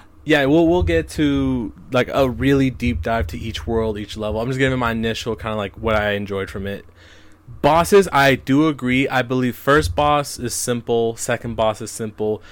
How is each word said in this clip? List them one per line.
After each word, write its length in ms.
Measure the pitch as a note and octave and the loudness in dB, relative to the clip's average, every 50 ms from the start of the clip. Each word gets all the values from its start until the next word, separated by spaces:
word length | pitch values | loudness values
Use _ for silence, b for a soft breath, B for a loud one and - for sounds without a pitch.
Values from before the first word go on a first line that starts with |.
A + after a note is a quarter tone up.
| - - - - - | -20 -20 -20 -14 0
Yeah, 180 | C#3+ D3+ C#3+ C#3 | 2 2 4 4
we'll, 220 | C3+ D3+ E3+ E3 | 4 4 4 6
we'll 160 | E3 F3 F3+ | 4 4 2
get 260 | E3+ F3 E3 E3 D3+ - | 2 2 0 0 -2 -2
to, 640 | - D#3+ D3+ C#3+ C#3 C#3 C3+ C3 C3 B2 G#2+ - - - - - | -2 0 0 0 2 0 0 0 -2 -2 -4 -8 -10 -14 -12 -2
like, 160 | B2+ B2 B2 - | 0 0 0 2
a 160 | - C#3 C3+ C3 | 0 0 0 0
really 400 | A#2 A#2+ B2+ C#3 C#3 C3+ C3+ C3 | 0 0 2 2 4 4 2 0
deep 300 | - - B2 A#2+ A#2 - | 0 -2 -2 -2 -2 -2
dive 240 | - A#2 A2+ A#2 A#2 - | -2 -2 -2 -2 -2 -4
to 100 | B2+ A#2+ | -6 -8
each 280 | A#2 A2+ - - - | -10 -10 -10 -8 -6
world, 300 | A#2 A2+ A2+ A2+ A2 G#2 G#2 | -4 -2 -2 -2 -2 -4 -6
each 180 | G2+ - - A2 | -8 -10 -8 -6
level. 220 | G#2 G#2+ G#2+ A2 | -6 -4 -4 -4
I'm 80 | A#2 C3 | -4 -4
just 100 | C3 C3 | -2 0
giving 200 | C#3 C3 C3 B2+ | 0 0 0 0
my 120 | A#2+ A2+ | -2 -2
initial 440 | A2+ A2+ A2+ A2+ A2 - - A#2+ A2 | -2 -2 -2 -4 -4 -4 -6 -6 -8
kinda, 200 | - - A2 G#2+ | -6 -6 -6 -4
like, 200 | G#2+ G2+ F#2+ - - | -4 -6 -6 -8 -6
what 160 | A2 A2+ G#2+ | -2 0 0
I 160 | G#2 G#2 G#2 | 2 2 0
enjoyed 380 | G2+ G2+ G#2 G2 G2 G2 G2 - | -2 -2 -4 -4 -6 -6 -6 -6
from 160 | - G2+ G2 | -8 -8 -8
it. 180 | G2 G2+ - - - b b b b b b b b b b b - - - | -8 -8 -10 -12 -20 b b b b b b b b b b b -20 -10 0
Bosses, 480 | - C#3+ D3+ E3+ E3+ - G3+ G3 F#3 F#3 | 2 2 4 4 4 6 6 6 6 6
I 240 | - C#3 C#3 C#3 C3 | 2 4 4 4 2
do 320 | - - C3+ C3+ D3 D#3 D#3+ | 2 0 2 2 4 4 2
agree. 380 | C#3+ B2+ B2 B2 B2+ C3 C#3 - | 0 -2 -2 0 0 0 0 0
I 120 | C3+ B2+ | 0 -2
believe 340 | B2 A#2 C3 B2+ B2+ B2 A2 | -2 0 -2 0 0 -2 -4
first 400 | - - C#3 C#3+ D#3 D3 - - | -2 2 2 4 4 2 0 0
boss 440 | D3 D3 D3 D3 D3 C#3+ - - - | 2 2 4 2 2 0 -4 -8 -8
is 160 | A#2+ A#2 - | -8 -6 -6
simple, 600 | - - B2 A#2+ A#2 - B2 A#2 A#2 A#2 A2+ A2+ | -4 -4 -2 -4 -4 -2 0 0 2 2 0 -2
second 400 | - - - A#2 - - A#2+ A2+ | -6 -4 -4 -4 -4 -4 -8 -2
boss 260 | A2+ A2 A2 G#2+ - | 0 0 0 0 -2
is 80 | A2+ - | -10 -12
simple, 520 | - - A2+ G#2+ - - G#2+ G#2+ G#2+ - B B | -10 -10 -10 -10 -6 -4 -2 -2 -2 -4 B B